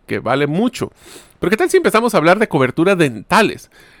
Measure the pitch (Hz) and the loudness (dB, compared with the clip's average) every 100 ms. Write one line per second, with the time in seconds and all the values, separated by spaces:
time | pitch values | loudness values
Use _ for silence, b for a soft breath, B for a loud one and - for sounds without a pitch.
0 | - 104 107 135 143 160 240 - - B | -8 -6 -4 -2 -2 -2 -4 -4 -10 B
1 | B B B B 175 - 359 381 277 220 | B B B B -4 -2 0 0 2 0
2 | 240 185 156 196 220 165 120 135 170 190 | 2 2 2 2 0 0 0 0 0 2
3 | 147 110 - 185 185 - - b b b | 0 -4 -2 0 0 -2 -16 b b b